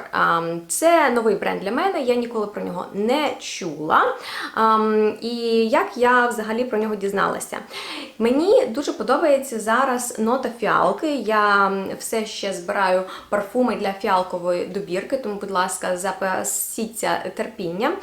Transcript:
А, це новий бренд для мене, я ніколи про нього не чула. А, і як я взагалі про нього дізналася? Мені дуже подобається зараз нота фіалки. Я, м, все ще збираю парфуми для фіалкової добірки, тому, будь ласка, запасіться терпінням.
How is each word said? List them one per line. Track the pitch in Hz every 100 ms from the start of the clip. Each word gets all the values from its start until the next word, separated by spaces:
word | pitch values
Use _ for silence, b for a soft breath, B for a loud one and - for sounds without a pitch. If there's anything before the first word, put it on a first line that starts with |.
| -
А, | - 170 170 165 170 170
це | - 320 339 277
новий | 240 220 196
бренд | 190 180
для | 190
мене, | 254 381 349
я | 247 240
ніколи | 233 226 208
про | 196
нього | 190 175 -
не | 190 214 285 294 -
чула. | - - 180 139 156 262 466 508 B B 320 -
А, | 220 220 214 214 214 214
і | 226 240 233 226 226
як | 294 359 247
я | 247 247 240
взагалі | 220 214 233
про | 247 214
нього | 220 208
дізналася? | 196 196 170 - - - - B B B B B
Мені | 226 277 359 523 -
дуже | 226 320
подобається | - 226 269 330 269 262 226
зараз | 208 233 269 247 240 -
нота | 220 262 240 226
фіалки. | 196 160 165 202 320 277
Я, | 202 214 208 202 196
м, | 196 190 175
все | - 226 214
ще | - 196
збираю | 180 175 202 185 185 190 B B
парфуми | 208 202 247 240 196
для | 202
фіалкової | 196 214 185 185 175 175 180 -
добірки, | 190 165 180 185 262
тому, | 208 202
будь | 196
ласка, | 185 190 - 185 180
запасіться | 190 185 190 185 196 - - - 226 - 175 170 - -
терпінням. | 226 - 170 175 269 392